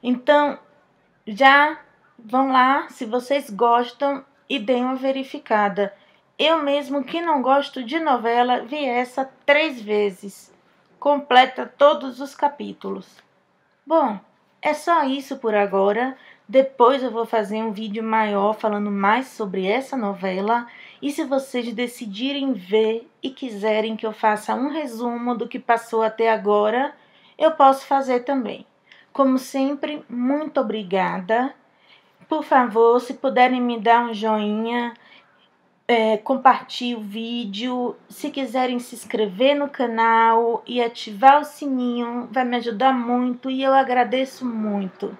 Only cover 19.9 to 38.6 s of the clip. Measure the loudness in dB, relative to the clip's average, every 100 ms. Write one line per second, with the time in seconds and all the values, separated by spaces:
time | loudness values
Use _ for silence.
19.9 | -6 -4 -4 -6 -4 0 -2 -2 -18 -20
20.9 | -10 -8 -6 -2 -2 -2 -6 -6 -6 -6
21.9 | -6 -12 -6 -6 -4 -4 -4 0 2 2
22.9 | -2 -8 _ -12 -10 -10 -4 -2 0 -2
23.9 | -4 -8 -2 0 0 -4 -4 -4 -4 -8
24.9 | -6 -6 -4 -4 -4 -6 -10 -2 -2 0
25.9 | 0 0 2 2 2 2 2 2 0 -2
26.9 | -6 _ _ _ 0 0 6 6 6 0
27.9 | -2 0 -2 0 -2 -4 -10 -16 _ _
28.9 | -20 _ 0 2 2 -2 -2 -2 -2 -6
29.9 | -8 -10 -4 -2 -2 -2 -2 -2 -4 -2
30.9 | -2 -2 -4 -2 0 0 -6 _ _ _
31.9 | _ _ _ _ -6 2 2 4 4 4
32.9 | 4 0 -6 -2 4 4 4 -2 0 4
33.9 | 4 4 -4 -2 0 0 -2 -2 -2 -4
34.9 | -10 _ -20 _ _ _ _ _ _ 0
35.9 | 2 4 0 0 2 4 2 -2 -8 -6
36.9 | -6 -8 -10 -8 -8 -8 -6 -6 -4 -6
37.9 | -8 _ -12 -10 -6 -4 -2